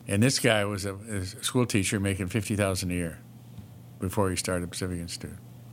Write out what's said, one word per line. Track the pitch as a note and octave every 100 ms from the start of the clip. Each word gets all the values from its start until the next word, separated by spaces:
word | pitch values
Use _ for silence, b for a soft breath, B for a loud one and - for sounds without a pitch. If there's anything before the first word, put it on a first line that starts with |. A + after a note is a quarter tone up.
| -
And | G2+
this | B2+ -
guy | A#2+ G#2+
was | G2+ G2+ G2
a, | G2
a | A2+ G2+ F#2
school | A#2 - B2+ A#2+
teacher | G#2+ F#2 G#2
making | G2 F#2+ F2+
fifty | A2 - G2+
thousand | G2 F#2 F#2
a |
year | F2 E2 - - - - - - - - -
before | F#2 G#2+ F#2+
he | F2
started | - F2+ F2
Pacific | - F#2 F2
Institute. | E2+ - D#2 - - - -